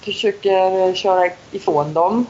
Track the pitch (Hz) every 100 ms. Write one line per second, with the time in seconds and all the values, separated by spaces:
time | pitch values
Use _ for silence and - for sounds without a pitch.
0 | - 196 214 196 196 190 185 190 185 185
1 | 202 185 180 - - 196 190 151 147 156
2 | 175 226